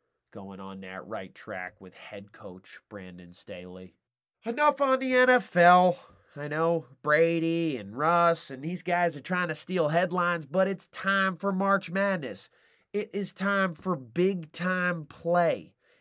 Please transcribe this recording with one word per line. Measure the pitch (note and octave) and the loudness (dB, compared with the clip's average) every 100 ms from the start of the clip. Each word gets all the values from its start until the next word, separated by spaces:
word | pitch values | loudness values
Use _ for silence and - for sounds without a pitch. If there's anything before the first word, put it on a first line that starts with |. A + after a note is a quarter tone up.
| _ _ _ | _ _ _
going | A2 G2 F#2+ | -14 -12 -12
on | F#2+ G2 | -12 -12
that | F#2+ F#2 E2+ | -12 -12 -10
right | G#2+ F#2+ - | -10 -10 -14
track | - F#2+ F2+ - | -12 -10 -10 -12
with | F#2 | -20
head | - - G#2 G2+ | -18 -16 -16 -16
coach | - G#2 F#2 - - - | -16 -14 -14 -18 -20 -16
Brandon | G#2+ F#2 F2+ F2 | -14 -14 -16 -16
Staley. | F2+ - F#2 F2+ F#2 F#2 _ _ _ _ _ A3 | -16 -14 -12 -12 -14 -16 _ _ _ _ _ -8
Enough | A#3+ D4+ D4 | 0 0 2
on | C#4 C4 | 0 0
the | B3+ | 2
N | B3+ B3+ | 2 4
F | B3+ F#3+ F3+ | 4 2 4
L. | F3 F3+ F3+ F3 - _ _ - | 8 8 6 0 -8 _ _ -10
I | D3 | -6
know | D3+ E3 E3 - - | -2 0 0 -4 -8
Brady | C#3+ D3+ E3 E3 E3 E3 E3 C3 | 2 4 6 4 0 0 0 -2
and | G2 | -6
Russ | A2 D#3 E3+ E3+ E3 - | -2 2 6 6 4 -2
and | C3 | -6
these | D3 F3 | -6 -6
guys | - F3 F3 C#3+ | -2 2 2 -2
are | |
trying | B2+ F3+ F3 | -4 -2 -2
to | D3+ | -4
steal | - F3+ D3+ | -4 0 2
headlines, | E3 F3+ F3+ F3 E3+ C#3 | 2 2 2 0 0 -2
but | E3 F#3+ | 0 0
it's | F#3 - | 0 -8
time | - G3 G3 F#3+ F3 | -6 0 2 2 0
for | G3 | -2
March | F#3 G3 G3 G3 | 0 2 0 0
Madness. | F3+ G3 F#3+ C3+ F#2+ - _ _ _ _ | -2 0 0 -4 -8 -12 _ _ _ _
It | G3+ G#3 | -6 -4
is | G3+ G3 | -4 -4
time | - G3 G3 F#3+ D#3+ | -4 -2 0 0 -2
for | F#3 E3 | -4 -4
big-time | B2 A#2 F#3 F#3+ D#3 - F3+ F3+ F3+ E3+ D3+ | -4 0 0 0 -6 -6 -4 0 0 -2 -6
play. | - E3 F3+ E3+ A#2+ D#2+ _ _ _ | -8 0 4 4 2 -6 _ _ _